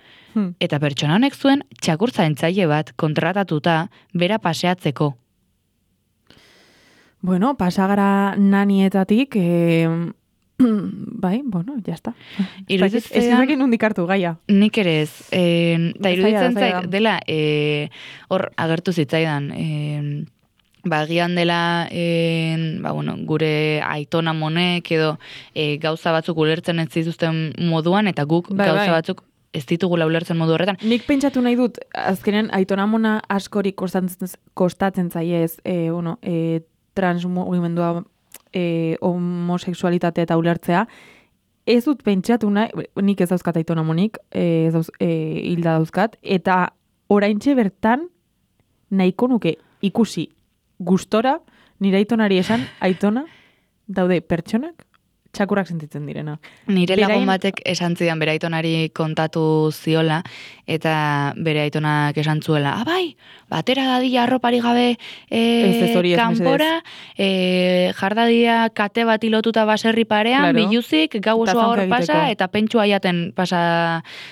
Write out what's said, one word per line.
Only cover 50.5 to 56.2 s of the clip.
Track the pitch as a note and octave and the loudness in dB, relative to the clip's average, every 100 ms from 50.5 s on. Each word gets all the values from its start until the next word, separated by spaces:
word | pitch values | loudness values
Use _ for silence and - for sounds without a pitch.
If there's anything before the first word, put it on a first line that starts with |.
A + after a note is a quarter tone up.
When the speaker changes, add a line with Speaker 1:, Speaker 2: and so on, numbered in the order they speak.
| _ _ - | _ _ -8
Speaker 1:
gustora, | F3 F#3 - G#3+ B3 D#4+ - _ _ - | 0 0 0 0 0 -2 -6 _ _ -4
nire | G3 F#3+ | 0 2
aitonari | G#3 A#3 G#3 F#3+ | 2 2 2 2
esan, | F#3 A#3 B3+ - | 2 -2 -4 -4
"Aitona, | F#3 F3 G3+ A3+ E4 - _ _ _ _ - | -2 0 0 0 -4 -14 _ _ _ _ -8
daude | F#3+ F3+ F3 | -2 2 0
pertsonak | - E3+ - A3+ D#4 E4+ _ _ _ _ _ | 0 -4 -2 -4 -4 -12 _ _ _ _ _
txakurrak | - G3 G3+ F3 | -4 -2 -2 -2
sentitzen | E3+ D3+ D3 D3 | -6 -10 -10 -10
direna." | D3 | -8